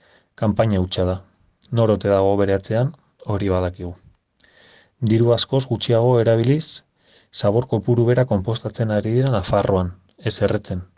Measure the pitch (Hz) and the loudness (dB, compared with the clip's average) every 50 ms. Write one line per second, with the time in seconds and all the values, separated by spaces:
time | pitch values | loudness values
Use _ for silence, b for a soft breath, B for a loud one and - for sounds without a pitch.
0 | b b b b b b b - 117 110 101 113 113 113 104 92 92 90 - - | b b b b b b b -4 -2 -2 0 0 0 2 2 0 0 0 0 -2
1 | 92 90 92 92 - _ _ _ _ _ _ _ - - - 117 117 107 104 101 | -2 -2 -2 -6 -8 _ _ _ _ _ _ _ -12 -4 -2 0 2 2 2 0
2 | - 101 101 98 98 98 101 101 101 98 98 95 95 - 110 113 127 147 - _ | 0 0 2 2 2 2 2 2 2 0 0 -2 -2 -2 -2 -2 -2 -2 -4 _
3 | _ _ _ - - - 107 95 101 98 92 92 90 90 87 - 90 87 87 - | _ _ _ -14 -8 -6 -4 -2 0 0 0 0 -2 -4 -6 -8 -12 -12 -12 -14
4 | _ - _ _ _ _ _ _ b b b b b b b b b b b b | _ -20 _ _ _ _ _ _ b b b b b b b b b b b b
5 | 123 110 110 113 117 117 117 110 - - - 135 131 - 120 104 - - 120 113 | 0 0 2 4 4 4 2 2 0 0 0 -2 0 -2 -4 -4 0 0 2 2
6 | 117 127 127 117 113 117 113 113 117 123 143 156 156 - - - _ _ b b | 4 4 2 2 4 4 2 2 2 2 0 0 -2 -6 -10 -10 _ _ b b
7 | b b b b b b b - - 104 101 120 127 - - 110 95 - 120 113 | b b b b b b b -2 0 0 2 0 0 0 -2 -2 0 0 2 2
8 | 120 117 123 131 123 - 110 101 95 - 110 - - 110 - - 117 110 107 104 | 2 2 2 2 0 0 0 -2 -2 -4 -6 -6 -6 -8 -6 -4 -4 -2 -2 -2
9 | 101 110 113 127 131 139 123 98 87 - - 101 98 - 98 92 90 87 87 - | -2 0 0 0 0 0 0 -2 -2 0 0 0 0 2 0 0 0 -2 -6 -12
10 | _ _ _ _ - 113 - - 104 98 104 107 - - 98 90 90 - _ | _ _ _ _ -2 0 0 2 0 0 -2 -2 -4 -6 -10 -10 -10 -14 _